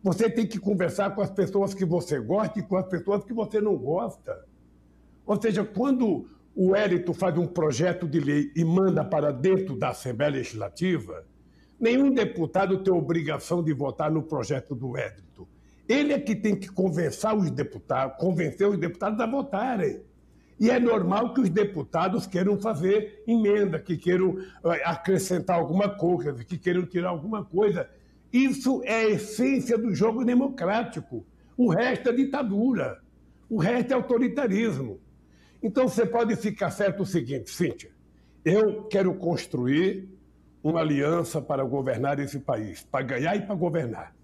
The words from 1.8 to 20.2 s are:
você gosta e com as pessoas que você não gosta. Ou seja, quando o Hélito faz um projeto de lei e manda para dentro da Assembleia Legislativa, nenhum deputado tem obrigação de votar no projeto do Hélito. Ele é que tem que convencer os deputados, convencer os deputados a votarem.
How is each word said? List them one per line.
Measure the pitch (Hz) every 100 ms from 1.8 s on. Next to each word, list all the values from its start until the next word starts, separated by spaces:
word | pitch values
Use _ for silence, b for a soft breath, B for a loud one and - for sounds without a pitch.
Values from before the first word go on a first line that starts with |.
você | 185 175 - 147
gosta | 110 185 214 214
e |
com | -
as | 185 185
pessoas | 180 180 202
que | 202
você | 233 214 214
não | 208 175
gosta. | 117 170 226 - - 92 - _ _ _ _ b b b -
Ou | 208
seja, | 226 196
quando | 208 - 262 262 233 156 B B B -
o | 185
Hélito | 196 208 175 175
faz | 165 185 160
um | 170
projeto | - 156 123 175 175 170
de | 156
lei | 143 147 143 165
e |
manda | 165 180 190 156
para | 147 156 147
dentro | 127 160 190 190 139
da | 131
Assembleia | 120 131 113 147
Legislativa, | 135 120 113 101 - 180 165 95 80 78 _ _ b b b
nenhum | 226 247 277
deputado | 262 202 - 160 185 196 190
tem | 190
obrigação | 180 143 165 156 143 - 175
de | 156
votar | 139 139 120 151
no | 156
projeto | - 147 117 139 -
do | 127 127 123
Hélito. | 110 - - - 90 b b b _
Ele | 247 294
é | 285
que | -
tem | 214 220 196
que | -
convencer | - 185 160 160 - 220
os | 214 175
deputados, | 123 127 - - 131 131 -
convencer | 175 170 160 - 202
os | 202
deputados | 165 - 202 214
a | 226
votarem. | 269 254 196 240 233 156 - - -